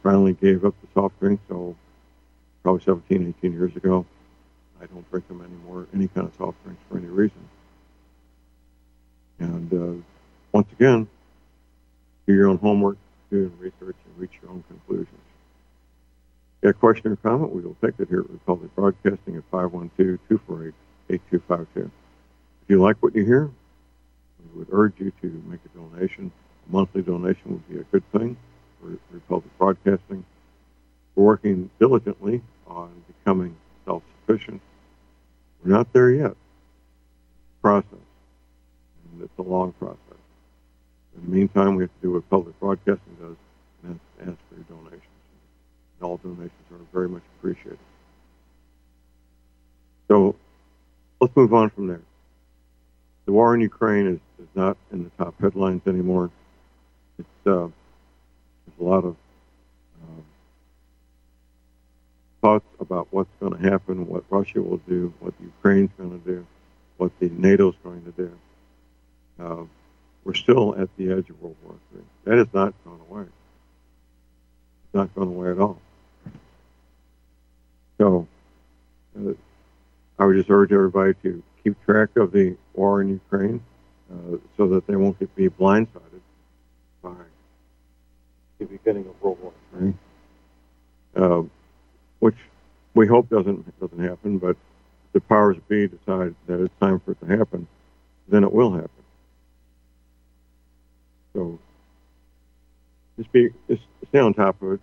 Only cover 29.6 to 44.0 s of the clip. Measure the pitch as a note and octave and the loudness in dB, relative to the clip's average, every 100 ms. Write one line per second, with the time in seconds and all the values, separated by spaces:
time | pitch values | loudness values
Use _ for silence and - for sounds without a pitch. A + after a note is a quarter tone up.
29.6 | F#2+ F#2+ G2 F#2+ - F#2+ F#2 _ _ _ | -2 0 -2 -2 -4 -16 -16 _ _ _
30.6 | _ _ _ _ _ - G2+ G#2 G#2 F#2+ | _ _ _ _ _ 2 4 4 0 -4
31.6 | F#2 - B2+ A#2+ A2+ G2+ G2 A#2+ A#2 _ | -6 0 2 2 -2 -6 -6 -6 -8 _
32.6 | - F2 F2 F2 - _ - F#2+ F2+ E2 | -20 -18 -18 -20 -20 _ -2 -2 -2 -10
33.6 | _ _ - F2 - _ - A2 - G2+ | _ _ -10 -10 -12 _ -2 -2 -4 -18
34.6 | - _ _ _ _ _ _ _ _ _ | -20 _ _ _ _ _ _ _ _ _
35.6 | F2+ G#2 A#2+ B2+ B2 C3 C3 - _ _ | 0 2 4 4 4 4 0 -6 _ _
36.6 | _ _ _ _ _ _ _ _ _ _ | _ _ _ _ _ _ _ _ _ _
37.6 | G#2 G2+ F#3+ - - _ _ _ _ _ | 2 2 0 -10 -20 _ _ _ _ _
38.6 | _ _ _ _ - E2+ F2+ - F#2 F#2 | _ _ _ _ -20 -20 -16 -12 -4 -2
39.6 | F#2 - - - _ - _ _ _ _ | -2 -6 -14 -16 _ -20 _ _ _ _
40.6 | _ _ _ _ _ - F2 F#2 G2 G2+ | _ _ _ _ _ -16 -4 0 2 2
41.6 | G2 F#2+ F2+ - F#2 F2+ - F#2+ E2 - | 2 0 -4 -6 -4 -4 -2 -2 -2 -8
42.6 | G2 F#2+ - F#2+ - E2+ E2 E2 _ _ | -6 -2 -2 -4 -6 -20 -20 -20 _ _
43.6 | _ _ F3 E3+ | _ _ -18 -16